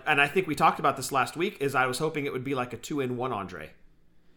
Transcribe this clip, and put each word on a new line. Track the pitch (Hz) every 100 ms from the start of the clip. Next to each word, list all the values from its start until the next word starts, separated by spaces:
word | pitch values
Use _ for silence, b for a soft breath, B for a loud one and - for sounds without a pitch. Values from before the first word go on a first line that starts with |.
| -
and | 143
I | 143
think | 185 156
we | 143
talked | 165 160
about | 143 131
this | 127
last | 139 120 147
week, | 190 -
is | 139
I | 127 127
was | 127
hoping | 156 156
it | 143
would | 131
be | 127
like | 135 123
a | 117
two-in-one | - 147 127 123 127
Andre, | 107 90 87 76 - - _ - _ -